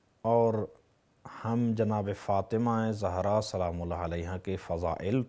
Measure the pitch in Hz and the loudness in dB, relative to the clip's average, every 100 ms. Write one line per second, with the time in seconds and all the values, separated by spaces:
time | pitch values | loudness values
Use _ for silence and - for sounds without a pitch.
0 | _ _ 113 117 117 113 - - _ _ | _ _ 2 4 4 2 -4 -10 _ _
1 | _ _ - - 113 117 117 110 107 107 | _ _ -20 -8 -2 0 2 2 2 2
2 | 101 95 - 98 95 113 120 113 110 107 | -2 -4 0 0 2 0 2 2 0 0
3 | 95 92 101 107 107 95 87 85 87 85 | -2 0 2 2 0 -2 -2 -2 -4 -4
4 | 85 85 85 92 98 95 - 85 85 - | -4 -4 -4 -6 -6 -6 -4 -2 -2 -2
5 | 92 131 | -2 -2